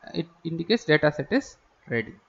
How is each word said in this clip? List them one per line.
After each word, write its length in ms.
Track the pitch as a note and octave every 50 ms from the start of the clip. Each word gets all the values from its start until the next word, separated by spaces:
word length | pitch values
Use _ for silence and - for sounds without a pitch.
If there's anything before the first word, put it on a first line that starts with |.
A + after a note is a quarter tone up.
| - - -
it 120 | E3+ D#3+ - _ _ _
indicates 400 | E3 E3 E3 E3 - A3 A#3 -
data 280 | - D3+ D3+ - D3+
set 200 | D3+ - C#3 -
is 240 | G#3 C4+ - - - _ _ _ _ _ _ -
ready. 260 | A#2+ A#2 G#2+ - - - _